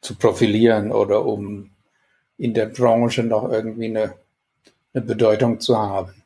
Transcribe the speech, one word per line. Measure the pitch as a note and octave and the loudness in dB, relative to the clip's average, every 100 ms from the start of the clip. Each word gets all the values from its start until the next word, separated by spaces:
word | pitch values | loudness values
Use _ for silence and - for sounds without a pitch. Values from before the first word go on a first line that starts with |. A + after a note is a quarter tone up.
zu | - G#2 | -14 0
profilieren | A2+ G2+ A2 G#2 A#2 A2 G#2 | 0 2 2 4 4 4 0
oder | G#2 G2+ G#2 G#2+ | -2 2 0 0
um | G#2+ G2+ G2+ G2 _ _ _ _ _ _ _ | -4 -8 -12 -14 _ _ _ _ _ _ _
in | A#2+ | -4
der | A2 G#2+ | -2 -4
Branche | - B2 A2+ A#2+ A#2 | 0 2 4 2 0
noch | A#2 A2 B2 | 0 -2 -2
irgendwie | A2+ A2 A2 A2+ | -4 -4 -8 -6
eine, | A2 G#2+ - _ _ _ _ _ _ _ | -4 -4 -6 _ _ _ _ _ _ _
eine | C3 | -8
Bedeutung | A2 A2 A2 G#2+ A#2+ A2 | -4 2 2 4 2 0
zu | - A#2 | 0 0
haben. | G#2 G2 F#2 - | 0 -4 -8 -14